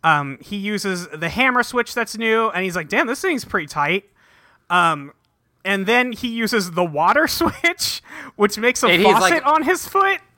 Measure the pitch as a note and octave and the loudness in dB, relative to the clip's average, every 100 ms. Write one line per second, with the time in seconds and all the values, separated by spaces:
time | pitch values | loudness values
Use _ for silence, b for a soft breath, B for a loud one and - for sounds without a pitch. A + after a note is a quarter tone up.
0 | D#3+ D3+ C#3+ C3+ - G3+ G3 G#3 G3 F3+ | 4 2 0 -10 -10 -8 -4 -4 -4 -6
1 | F3 D#3 E3 G#3 C4 B3 A#3 B3 A#3 - | -8 -6 -6 0 2 2 0 -2 -2 -4
2 | A3+ A3 A3+ A3+ A3+ F3 F#3+ F3 D3+ G3 | -6 -4 0 2 0 -2 -4 -6 -2 -2
3 | A3+ C4+ F#4+ C#4+ - G3+ D3 D#3 D3 F#3 | 0 -2 -2 -4 -4 -6 -4 -2 -2 -2
4 | _ _ b b b b _ F3+ E3+ D3+ | _ _ b b b b _ 2 2 0
5 | C#3 _ _ _ _ _ F#3+ G3 F#3+ A#3+ | -8 _ _ _ _ _ -4 -2 2 0
6 | B3 A3+ B3 A3+ A3+ A#3 F3+ E3+ F3 D3 | 0 -4 -6 -4 -2 0 -2 -2 -2 0
7 | E3+ B3+ D#4+ - E4+ - E4+ F4+ - - | 2 2 2 0 -2 0 -4 -2 -6 -6
8 | B B B - G#3 G#3 A#3 B3 A#3+ E3+ | B B B 0 0 2 -2 2 2 4
9 | G#3 - F#3 D#4 C#4 D#4 C4+ F4+ - G4 | 6 6 4 2 2 2 2 -2 0 2
10 | G4 F#4+ _ | 2 0 _